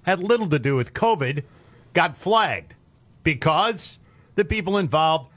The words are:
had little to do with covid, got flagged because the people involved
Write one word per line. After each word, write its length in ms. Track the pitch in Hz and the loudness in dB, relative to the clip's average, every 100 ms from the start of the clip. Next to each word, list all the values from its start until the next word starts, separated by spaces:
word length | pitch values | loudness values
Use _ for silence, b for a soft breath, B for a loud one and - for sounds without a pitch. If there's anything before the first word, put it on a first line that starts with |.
had 160 | - 185 | -4 -2
little 280 | 196 240 196 | 2 0 2
to 100 | 147 | 0
do 160 | 135 | 0
with 200 | 135 120 | -2 -2
covid, 500 | - 226 202 131 147 - b b b b | -2 0 0 -2 -4 -8 b b b b
got 240 | 175 170 135 | 0 0 -2
flagged 580 | 180 220 180 95 - - _ _ _ _ | 0 2 2 -4 -10 -20 _ _ _ _
because 760 | 160 135 160 160 220 196 - - b b b - | -4 0 0 2 0 -2 -10 -16 b b b -4
the 80 | |
people 340 | 208 220 185 202 | -2 -2 -2 -2
involved 520 | 170 156 160 160 127 | 0 2 2 0 -4